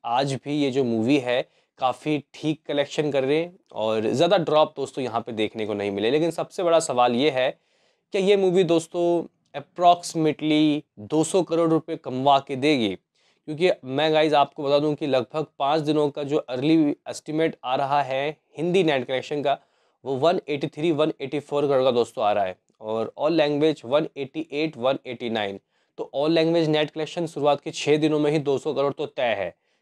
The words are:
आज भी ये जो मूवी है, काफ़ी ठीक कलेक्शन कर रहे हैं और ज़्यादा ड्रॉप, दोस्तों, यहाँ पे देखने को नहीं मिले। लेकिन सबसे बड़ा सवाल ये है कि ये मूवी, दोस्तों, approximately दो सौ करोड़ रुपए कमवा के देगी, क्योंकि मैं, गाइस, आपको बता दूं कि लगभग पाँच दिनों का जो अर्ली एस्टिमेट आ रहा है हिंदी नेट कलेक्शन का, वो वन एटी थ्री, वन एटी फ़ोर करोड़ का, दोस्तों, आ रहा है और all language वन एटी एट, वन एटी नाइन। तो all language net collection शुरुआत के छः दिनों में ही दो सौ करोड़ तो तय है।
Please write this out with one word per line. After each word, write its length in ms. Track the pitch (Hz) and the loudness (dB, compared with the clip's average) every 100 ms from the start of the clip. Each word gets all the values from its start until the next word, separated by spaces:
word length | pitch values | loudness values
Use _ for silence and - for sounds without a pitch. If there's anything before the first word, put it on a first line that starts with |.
| 117 | -4
आज 280 | 120 143 | -2 0
भी 300 | 135 - 147 | -4 -4 -2
ये 80 | 143 | 0
जो 120 | 127 | 0
मूवी 340 | 127 113 110 147 | 0 0 2 2
है, 320 | 123 123 - _ _ _ | 0 -4 -4 _ _ _
काफ़ी 460 | 131 120 - 147 - | -4 -4 -4 -4 -6
ठीक 280 | - 151 156 - | -8 -6 -6 -4
कलेक्शन 440 | 143 139 - 151 | -4 -2 -2 -2
कर 120 | 135 | 0
रहे 140 | 131 151 | 0 0
हैं 220 | 175 180 _ | -2 -10 _
और 340 | - 110 110 110 | -4 -2 0 0
ज़्यादा 300 | 117 170 196 | 2 2 2
ड्रॉप, 360 | 156 151 151 - | 2 2 2 0
दोस्तों, 280 | 139 - | -10 -6
यहाँ 180 | 123 113 | -6 -6
पे 100 | 117 | -6
देखने 340 | 110 107 113 104 | -4 -4 -4 -6
को 80 | |
नहीं 180 | 104 101 | -4 -2
मिले। 200 | 101 107 | -2 0
लेकिन 200 | 147 165 | 0 0
सबसे 320 | 165 160 - | -4 -8 -4
बड़ा 160 | 175 165 | 2 2
सवाल 360 | 156 123 123 120 | 2 2 2 2
ये 140 | 147 | 0
है 300 | 131 131 - _ _ _ _ _ | 0 -2 -4 _ _ _ _ _
कि 80 | 202 | -2
ये 180 | 190 202 | 2 4
मूवी, 260 | 190 175 | 4 2
दोस्तों, 600 | 175 165 160 180 175 170 - _ _ 147 | 4 2 0 -2 0 0 -4 _ _ -14
approximately 1200 | - - 175 175 - 165 156 143 151 151 156 147 - - | -14 2 4 4 0 0 0 0 2 4 4 2 -4 -16
दो 240 | 104 151 | -4 0
सौ 180 | 160 196 | 2 0
करोड़ 280 | 165 165 165 | 0 0 2
रुपए 260 | 160 - 160 | 2 0 -8
कमवा 440 | - 127 135 139 | -6 0 4 4
के 160 | 135 135 | 2 -2
देगी, 400 | 143 147 107 92 _ _ _ _ - | 2 2 0 -4 _ _ _ _ -14
क्योंकि 240 | 151 175 - 127 | -2 0 0 -4
मैं, 280 | 135 156 | -2 2
गाइस, 200 | 156 156 | 4 4
आपको 300 | 147 139 - | 4 2 0
बता 160 | 143 143 | 0 2
दूं 160 | 151 147 | 2 -2
कि 120 | 156 | 0
लगभग 380 | 131 117 151 151 - | 0 0 -6 -8 -4
पाँच 220 | 139 156 | -2 0
दिनों 280 | 147 151 147 | 0 0 0
का 140 | 143 | -2
जो 140 | 143 147 | -4 -2
अर्ली 580 | - 127 143 160 147 - - | -2 -2 2 4 4 0 -8
एस्टिमेट 460 | 120 - 151 160 - | -14 -6 -2 -2 -2
आ 120 | 127 131 | -4 -2
रहा 260 | 139 143 | 0 0
है 360 | 135 131 143 156 _ - | 0 -2 -4 -6 _ -8
हिंदी 260 | 165 180 | -2 2
नेट 240 | 165 139 120 | 2 0 -2
कलेक्शन 360 | 131 - 147 | -6 -4 -4
का, 160 | 143 139 _ _ _ _ 120 | -2 -4 _ _ _ _ -8
वो 100 | 135 | 0
वन 260 | 156 185 - | 2 0 -2
एटी 200 | 143 151 | -6 -6
थ्री, 240 | - 170 | -4 -2
वन 220 | 147 156 - | 0 0 -2
एटी 180 | 139 147 | -8 -8
फ़ोर 280 | 139 143 147 | -4 -2 0
करोड़ 160 | 139 | 2
का, 80 | 131 | 2
दोस्तों, 340 | 120 113 - 107 | 2 0 0 0
आ 60 | |
रहा 120 | 104 | 0
है 140 | 95 90 _ _ | -2 -6 _ _
और 320 | 107 110 113 - | -8 -4 -6 -4
all 160 | 147 165 | -2 2
language 480 | 147 147 156 147 117 | 2 2 0 0 -2
वन 220 | 143 160 - | -2 -2 -6
एटी 300 | 139 160 143 | -10 -8 -8
एट, 260 | 143 160 156 | -4 -4 -2
वन 220 | 120 135 - | -4 -4 -6
एटी 240 | 120 123 | -8 -4
नाइन। 300 | 110 104 98 - _ _ - | -4 -4 -8 -16 _ _ -14
तो 120 | - 131 | -8 -4
all 220 | 151 165 | 0 2
language 380 | 160 170 160 151 | 2 2 2 0
net 180 | 151 | -2
collection 340 | - 151 - 165 | -4 -8 -6 -8
शुरुआत 340 | 156 143 143 | -2 0 0
के 100 | - | -4
छः 260 | - - 151 | -6 0 2
दिनों 220 | 156 151 | 2 2
में 120 | 147 | 2
ही 80 | 156 | 0
दो 180 | 139 135 | 0 -2
सौ 160 | 156 | -2
करोड़ 200 | 131 143 | -2 -2
तो 120 | 135 147 | -2 -8
तय 180 | - | -4
है। 320 | 123 101 90 - _ _ | -2 -2 -4 -8 _ _